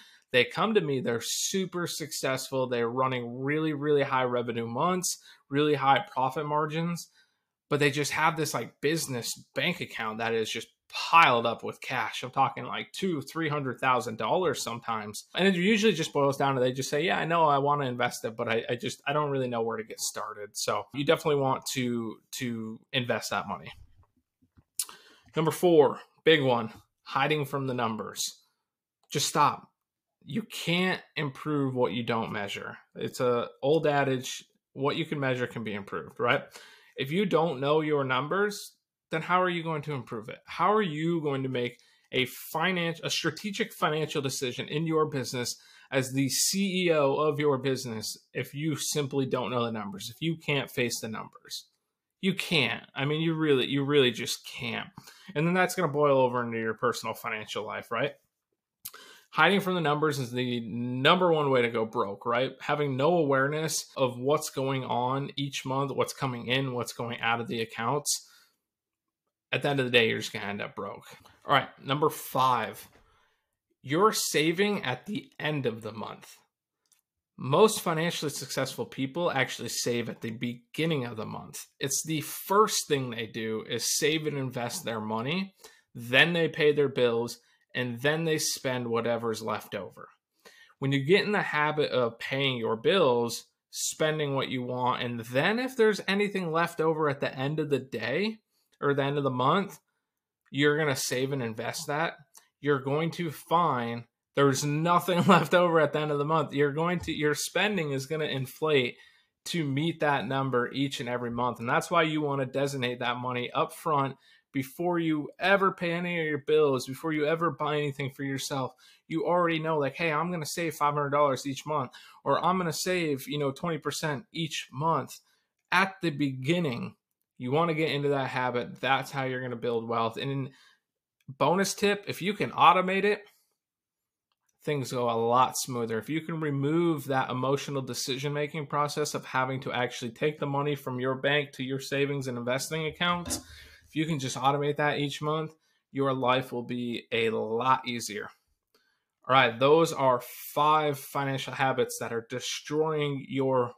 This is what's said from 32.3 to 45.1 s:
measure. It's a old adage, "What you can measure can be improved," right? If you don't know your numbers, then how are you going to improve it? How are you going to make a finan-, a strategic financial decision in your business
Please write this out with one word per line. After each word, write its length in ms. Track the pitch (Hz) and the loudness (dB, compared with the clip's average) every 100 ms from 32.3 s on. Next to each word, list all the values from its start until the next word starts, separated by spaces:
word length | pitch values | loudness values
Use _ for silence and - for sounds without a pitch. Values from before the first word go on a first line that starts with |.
measure. 460 | 107 101 104 107 110 _ - | -4 -6 -6 -10 -14 _ -10
It's 240 | 120 - | -8 -2
a 300 | 123 120 - - | 2 2 0 -2
old 240 | 135 160 151 | 2 4 4
adage, 580 | 143 135 131 123 - - _ _ | 2 2 0 -4 -12 -14 _ _
"What 220 | - 139 151 | -2 -2 0
you 100 | 156 | -4
can 140 | 151 | -2
measure 260 | 135 123 120 | -2 0 -2
can 180 | 127 | -4
be 120 | 113 101 | -6 -6
improved," 440 | 98 87 76 - | -6 -8 -8 -2
right? 220 | 120 - - - - - _ - | 2 2 -2 -16 -20 -20 _ -8
If 140 | 135 | -4
you 160 | 170 208 | 0 2
don't 320 | 156 170 127 | 2 2 0
know 220 | 139 156 | 2 2
your 220 | 151 147 | 2 0
numbers, 680 | 135 131 147 185 208 202 - _ _ _ _ | 2 0 0 0 0 -2 -14 _ _ _ _
then 100 | 160 | -6
how 180 | 160 180 | 0 2
are 80 | 185 | 2
you 140 | 170 | 0
going 180 | 160 156 | -4 -6
to 100 | 147 | -4
improve 360 | 143 110 117 110 | -8 -6 -10 -10
it? 80 | - - | -16 -14
How 260 | - 175 | 0 2
are 120 | 214 | 4
you 360 | 196 147 160 170 | 2 -2 -2 0
going 200 | 147 135 | 0 -2
to 80 | 131 | -2
make 300 | 127 123 - _ _ _ | -2 -2 -6 _ _ _
a 160 | 127 127 - - | -2 -2 -4 -8
finan-, 460 | 160 175 180 170 165 | -2 0 0 -2 -4
a 60 | 156 | -4
strategic 640 | - 165 156 214 202 - | -2 -2 -4 -8 -4 -6
financial 480 | - 175 151 151 156 | -2 0 0 -2 -2
decision 460 | 135 - 127 120 - | -4 -4 -4 -6 -6
in 180 | 151 165 | -4 0
your 220 | 156 | 2
business 480 | 151 | 0